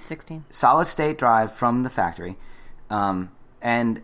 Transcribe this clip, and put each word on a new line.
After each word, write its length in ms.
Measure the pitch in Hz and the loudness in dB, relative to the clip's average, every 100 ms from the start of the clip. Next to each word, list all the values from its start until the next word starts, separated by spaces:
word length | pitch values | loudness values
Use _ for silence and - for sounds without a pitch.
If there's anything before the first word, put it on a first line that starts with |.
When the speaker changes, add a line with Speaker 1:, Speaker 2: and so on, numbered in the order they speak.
| - | -6
Speaker 1:
Sixteen. 380 | 165 - 156 147 | -14 -12 -16 -12
Speaker 2:
Solid 360 | - 127 147 170 | 2 6 6 4
state 320 | - 151 156 | 0 -2 2
drive 320 | 123 113 110 | 4 4 2
from 300 | - 120 123 | 0 0 0
the 60 | 127 | 0
factory. 460 | - 90 82 87 95 - - - - - | -2 -2 -4 -10 -12 -16 -16 -16 -16 -6
Um, 400 | 107 101 92 92 - - - | -2 0 -2 -6 -12 -20 -6
and 400 | 120 117 117 113 | 0 0 0 -2